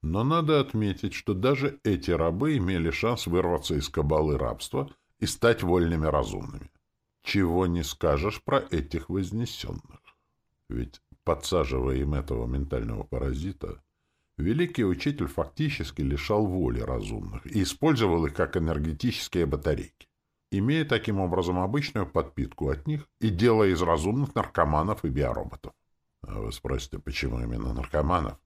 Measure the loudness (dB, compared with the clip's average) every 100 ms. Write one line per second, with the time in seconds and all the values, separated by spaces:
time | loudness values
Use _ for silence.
0 | -2 0 2 2 4 2 2 0 0 -2
1 | -4 -6 -2 2 2 2 0 -2 0 0
2 | 2 2 2 2 0 2 2 2 0 0
3 | -2 -2 0 2 2 0 0 -2 -2 -2
4 | 2 2 2 0 -2 -4 -6 -4 -6 -10
5 | _ _ -6 2 2 4 4 4 4 2
6 | 2 2 0 -4 -8 -12 -14 _ _ _
7 | _ _ -2 0 2 2 2 0 -2 -2
8 | 2 2 0 -4 -2 -2 0 -4 -2 -6
9 | -4 -4 -2 -4 -6 -6 -10 -10 -14 -20
10 | -20 _ _ _ _ _ _ -6 -6 -10
11 | _ -8 -2 -2 0 0 0 0 0 0
12 | 0 -2 -2 -4 -2 -2 -2 -4 -4 -6
13 | -6 -4 -2 -2 -6 -8 -10 -12 _ _
14 | _ _ _ -4 0 2 0 2 0 2
15 | -2 -2 -4 -2 -6 -2 -2 -2 -6 -2
16 | -2 -2 2 2 2 2 0 0 -2 -4
17 | -4 -8 -8 -10 -4 0 0 2 2 4
18 | 4 4 2 0 0 2 0 0 -2 -2
19 | -2 -2 -4 0 0 0 0 -2 -4 _
20 | -20 _ _ _ _ 0 2 2 2 0
21 | 0 0 2 2 2 2 0 0 -2 -4
22 | -2 0 -2 -4 -6 -4 -4 -2 -4 -6
23 | -6 _ -2 4 4 6 6 4 4 2
24 | 2 0 0 -2 -2 2 4 4 0 -2
25 | -2 0 0 -2 -6 -12 -16 _ _ _
26 | _ _ -12 -8 -6 -8 -4 -4 -4 -10
27 | -8 -4 -2 -2 -4 -4 -2 -4 -2 0
28 | 2 2 0 -8